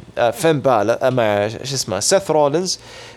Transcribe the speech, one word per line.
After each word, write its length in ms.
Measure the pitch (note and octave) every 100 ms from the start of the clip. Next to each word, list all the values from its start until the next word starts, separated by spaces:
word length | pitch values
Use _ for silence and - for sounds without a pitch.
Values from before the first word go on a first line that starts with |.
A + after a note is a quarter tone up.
| - -
آه، 140 | A#2
فين 280 | - E3 D3
بالر، 380 | C3 A2+ G#2 A#2
آه، 80 | C3
مع 380 | B2+ G#2+ G2+ G#2
ش-، 40 |
شو 240 | A2+ C3+ C3+
اسمه، 240 | - G2
سيث 320 | - F#3+ F#3+
رولينز. 480 | D#3 C#3+ D#3 F#3 - - - -